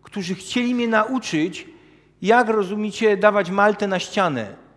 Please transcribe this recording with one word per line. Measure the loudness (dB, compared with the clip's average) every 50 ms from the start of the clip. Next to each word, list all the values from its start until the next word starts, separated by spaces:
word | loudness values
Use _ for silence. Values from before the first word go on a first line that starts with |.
którzy | _ -12 -10 -8 -6 -6 -6
chcieli | -8 -8 -4 -4 -2 0 0 0
mnie | 0 0
nauczyć, | 0 2 0 0 0 -4 -4 -4 -2 -2 -2 -2 -2 -4 -10 -16 -18 -20 -20 _ _ _ _ _ _ _ _
jak, | 2 4 4 4 4 2
rozumiecie, | 0 0 0 -2 -4 -4 -4 -6 -4 0 2 2 2
dawać | 4 4 4 4 4 0 0
maltę | 2 2 2 2 2 0 -2
na | -2 -2 -4
ścianę. | -4 -4 -2 0 0 0 0 -4 -6 -8 -14 -20 -20 _ _